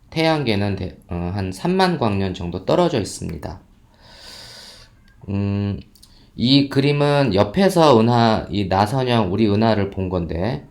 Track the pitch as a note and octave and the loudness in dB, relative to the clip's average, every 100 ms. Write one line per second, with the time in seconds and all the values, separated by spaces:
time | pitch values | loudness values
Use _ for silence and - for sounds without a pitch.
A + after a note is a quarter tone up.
0 | _ D#3+ D#3+ D#3 B2+ G2+ G#2 G2 F#2 - | _ -2 0 0 -2 -2 -2 -4 -8 -12
1 | - F2 F2 G2+ F#2+ - E3+ F#3 F#3 E3+ | -10 -8 -6 -4 -6 -6 -2 0 0 0
2 | A#2+ G2 G2 F2 F2 F2 - D#3+ F3 D3 | -2 -2 -2 -4 -8 -6 -2 0 0 -2
3 | F#2+ - F2+ D#2+ D#2 - - _ _ _ | -4 -8 -10 -10 -12 -14 -18 _ _ _
4 | - - - - - - - - - _ | -20 -20 -20 -20 -20 -20 -20 -20 -20 _
5 | _ _ - G2+ G2+ G2+ G2+ G2+ - - | _ _ -8 -4 -2 -2 -4 -6 -10 -20
6 | - - _ - A#2+ C#3 C#3 C#3 C#3 C#3+ | -20 -20 _ -4 2 2 2 0 0 2
7 | D3 C#3+ C#3 F#2 G#2 - G3 F3 D#3+ A#2 | 2 2 2 2 0 2 2 6 6 6
8 | A2+ A#2+ A#2 G#2+ - G2+ F#2+ F#2 G#2 C3+ | 6 4 4 2 -2 -4 0 2 2 0
9 | C3 A#2+ G2 G2 A2 G2+ A2 G#2 G2 G2 | 0 2 2 2 2 2 2 2 -2 -4
10 | F#2 F2+ E2 D#2+ G2 C#3+ - | -4 -4 -4 -4 -4 -6 -10